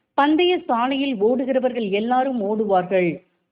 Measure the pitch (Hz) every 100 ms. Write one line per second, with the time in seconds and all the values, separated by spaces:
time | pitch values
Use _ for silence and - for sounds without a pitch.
0 | _ - 285 311 359 359 349 233 254 269
1 | 277 220 214 254 262 262 247 233 208 196
2 | 233 254 269 247 196 214 208 190 175 185
3 | 175 175 - _ _